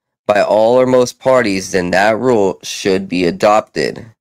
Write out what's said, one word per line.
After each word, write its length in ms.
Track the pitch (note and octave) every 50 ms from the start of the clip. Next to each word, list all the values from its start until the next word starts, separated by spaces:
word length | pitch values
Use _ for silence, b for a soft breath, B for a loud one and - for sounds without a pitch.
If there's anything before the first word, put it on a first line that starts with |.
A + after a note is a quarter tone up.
| _ _ _ _ -
by 160 | - G#2 G2+
all 360 | F#2 - G2 G#2+ A2 A#2 B2 B2+
or 80 | B2+
most 320 | B2+ B2+ B2+ B2 A#2+ - _
parties, 540 | - C3 C3 B2+ A#2 G#2 F#2+ F#2+ F#2 F#2
then 180 | G2 F#2+ F2 F2
that 260 | F2 F#2 G2+ A2 A2+ G2+
rule 400 | A#2+ C3 B2 G#2+ G2 F#2 - -
should 460 | - - - - - G2+ F#2+ F#2+ G2 F#2+
be 160 | F2+ F2+ F2+
adopted. 800 | E2+ F#2+ F#2 G#2+ G#2 G#2 A2 - _ - E2 C#2 A1+ G#1 G#1 - - _ _